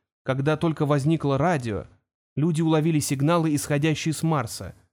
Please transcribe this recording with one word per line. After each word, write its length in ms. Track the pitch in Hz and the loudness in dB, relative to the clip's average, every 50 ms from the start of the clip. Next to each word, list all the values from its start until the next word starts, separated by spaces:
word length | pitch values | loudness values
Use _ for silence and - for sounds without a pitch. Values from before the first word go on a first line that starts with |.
| _ _ _ _ - | _ _ _ _ -6
когда 340 | - 131 135 135 151 156 151 | -4 -4 -2 0 0 0 0
только 280 | - 170 151 - 151 | 0 -2 0 0 0
возникло 520 | 139 147 143 131 151 165 151 - 143 135 135 | 2 2 2 2 2 2 2 2 0 0 2
радио, 480 | 143 175 180 143 120 113 101 87 - - - _ _ _ _ _ _ _ - | 2 0 0 0 -2 -4 -6 -6 -8 -10 -18 _ _ _ _ _ _ _ -4
люди 260 | 135 143 175 165 151 | -2 0 0 2 2
уловили 380 | 170 160 160 156 147 170 160 147 | 2 2 4 2 2 2 2 0
сигналы, 560 | 135 - 147 135 139 151 170 175 160 165 147 | 0 0 -2 0 2 2 2 2 2 2 0
исходящие 580 | 143 - - 151 143 143 160 156 - - 165 147 | -2 -2 -2 -2 0 2 0 0 0 -2 -4 -4
с 80 | - | -2
Марса, 540 | - 160 160 143 117 113 - - 98 85 - _ _ _ | -2 0 0 0 -2 -4 -8 -12 -12 -14 -14 _ _ _